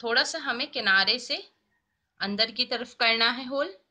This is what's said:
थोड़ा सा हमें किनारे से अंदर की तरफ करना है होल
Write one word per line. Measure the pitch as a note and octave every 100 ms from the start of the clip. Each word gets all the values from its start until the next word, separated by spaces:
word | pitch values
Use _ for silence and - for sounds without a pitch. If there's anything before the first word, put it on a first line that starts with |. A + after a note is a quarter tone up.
थोड़ा | A#3 A#3
सा | C#4+ E4
हमें | C#4 A#3+ D4
किनारे | C4+ G#3+ F#3+ F#3+ A#3+
से | B3 D4+ G4 _ _ _ _ _ _ -
अंदर | G3 G3+ A3
की | G#3+ B3
तरफ | A#3+ A#3+ -
करना | A#3 A3+ A#3
है | B3 B3+
होल | C#4 D#4+ G4 _